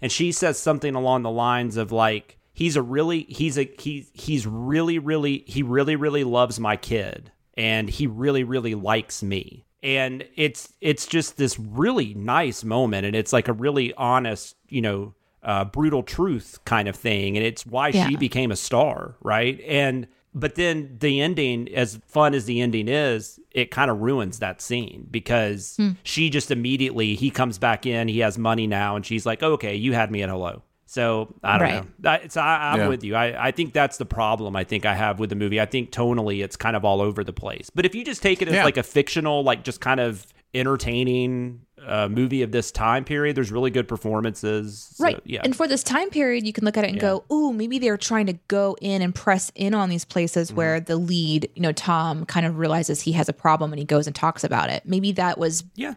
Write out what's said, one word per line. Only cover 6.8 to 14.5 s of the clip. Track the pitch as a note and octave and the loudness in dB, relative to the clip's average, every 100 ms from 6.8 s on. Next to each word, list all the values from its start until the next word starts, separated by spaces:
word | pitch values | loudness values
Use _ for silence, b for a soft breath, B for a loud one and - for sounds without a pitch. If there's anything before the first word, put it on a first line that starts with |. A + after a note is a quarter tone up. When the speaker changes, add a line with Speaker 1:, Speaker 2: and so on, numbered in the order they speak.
| - A#2 G2+ - - _ _ | -2 -2 -2 -10 -16 _ _
Speaker 1:
And | - A2 A2 G#2 | -2 0 0 0
he | - C#3+ | -2 -2
really, | G#2+ C#3 C3+ | 0 2 2
really | A#2+ C3 A#2 | 0 -2 -2
likes | G#2+ G2 A2 - - | -2 0 0 -2 -6
me." | G2+ G2 - - - _ | -4 -4 -6 -14 -20 _
And | C#3 C3+ C3 C3 - - | -2 0 0 -4 -8 -2
it's, | D3+ A#2+ - _ | 0 -2 -14 _
it's | D#3+ C#3 - | 0 0 0
just | E3 D#3 - | 0 0 0
this | C3+ - | -2 -2
really | A2 A2 F#3+ B3+ A2+ | -6 0 2 2 -2
nice | G2+ G#2 C#3+ D#3 - | -4 0 0 0 -2
moment. | A2 A#2 B2+ G2 | -2 2 2 2
And | G2+ | 0
it's, | G#2+ - | 0 2
like, | B2+ A#2 | 2 2
a | |
really | A2 C3 C#3+ A#2+ | 0 0 2 0
honest, | - B2 B2+ A#2+ G#2 - | 0 2 2 2 -4 -10